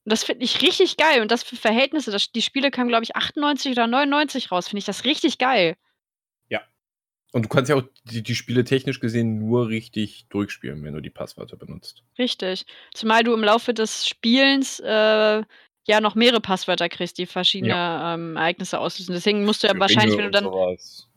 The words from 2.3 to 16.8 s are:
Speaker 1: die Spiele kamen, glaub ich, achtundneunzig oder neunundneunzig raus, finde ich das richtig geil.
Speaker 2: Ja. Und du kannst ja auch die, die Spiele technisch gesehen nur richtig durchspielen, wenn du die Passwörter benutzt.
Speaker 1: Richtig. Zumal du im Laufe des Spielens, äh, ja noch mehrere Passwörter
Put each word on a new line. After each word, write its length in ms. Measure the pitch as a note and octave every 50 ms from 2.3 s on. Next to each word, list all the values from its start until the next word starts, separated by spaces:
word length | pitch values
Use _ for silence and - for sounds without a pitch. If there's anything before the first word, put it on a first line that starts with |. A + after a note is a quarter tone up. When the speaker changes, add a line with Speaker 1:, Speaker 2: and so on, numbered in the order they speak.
Speaker 1:
die 100 | - A#3
Spiele 300 | G#3 - - C4+ C4+ C#4
kamen, 180 | A#3+ B3 B3 A#3+
glaub 140 | A#3 A3+ A#3
ich, 120 | - -
achtundneunzig 560 | - - - - D4+ D4 D4 D4 C4 - C#4+
oder 160 | B3+ A#3+ A#3 A3+
neunundneunzig 640 | A#3 C4 D4 C#4+ C#4 D4 D4+ C#4+ - C4+ - -
raus, 160 | - F3+ F3 -
finde 120 | - G3+
ich 60 | F#3+
das 200 | - G3 - -
richtig 320 | B3 D4+ - - D#4 - -
geil. 380 | B3+ B3+ C4+ A3 F3+ E3 D#3+ - _ _ _ _ _ _ _ _ _ _ _ _ _ -
Speaker 2:
Ja. 120 | - G#2+ - _ _ _ _ _ _ _ _ _ _ _ _ _
Und 120 | - B2+ A2+
du 40 | A2
kannst 200 | - F3 F3 D3
ja 60 | D3+ C#3
auch 60 | B2 - _ _ _
die, 180 | - A2+ A#2
die 140 | G#2+ - A#2+
Spiele 280 | - - - A#2+ B2+ B2
technisch 360 | B2+ C#3 C3+ C3 C#3+ C3 -
gesehen 400 | - A#2 A2 A#2+ A#2 A2+ A2 G#2+
nur 300 | G#2+ A2 A#2 A#2+ A#2+ A2
richtig 580 | A2+ A2+ A#2 - - A2 G#2+ G2+ - - - _
durchspielen, 540 | - G2+ G#2 G2 - - - B1+ D2 D2+ D2
wenn 100 | D2+ C#2+
du 80 | D2+
die 80 | - C2
Passwörter 480 | - - - - - - - - - -
benutzt. 460 | - - - - - - - _ _ _ _ -
Speaker 1:
Richtig. 480 | B3 B3 - - - F#3 F#3 F#3+ - - - - - - -
Zumal 300 | - - A3 A3 A3+ A#3
du 100 | A#3 A#3
im 100 | A3+ A3
Laufe 300 | G#3 G#3+ A#3 - - A#3+
des 340 | A3+ A3 G#3+ - - - -
Spielens, 720 | - - - A3+ A#3 C4 C4+ C#4 C#4 C#4 C4+ B3+ - -
äh, 640 | - - A3 A3 G#3+ A3 G#3+ G#3+ G#3+ G#3+ G#3+ G#3+ A3 - - - - _ _ _ _
ja 160 | - G#3 G#3+
noch 140 | A3 G#3+ -
mehrere 260 | A3 A#3 A#3+ B3 A3
Passwörter 480 | - - F#3+ F#3 - - F3+ E3+